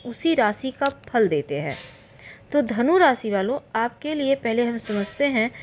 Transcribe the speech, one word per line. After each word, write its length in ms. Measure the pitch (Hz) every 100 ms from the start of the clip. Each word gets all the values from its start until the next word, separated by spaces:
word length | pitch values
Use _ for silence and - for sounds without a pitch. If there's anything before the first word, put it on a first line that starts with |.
उसी 320 | 247 233 330
राशि 360 | 311 214 208 262
का 140 | - 277 269 -
फल 200 | 240 202
देते 300 | 156 139 143
हैं। 160 | 156 131 - - - - - - -
तो 100 | 294
धनु 340 | 233 220 254 359
राशि 320 | 339 240 220
वालों, 280 | 202 190 277 - 226
आपके 380 | 233 - 294
लिए 200 | 311 269 269
पहले 280 | 240 226
हम 140 | 240 233
समझते 480 | - 208 202 - 285
हैं 240 | 254 226 -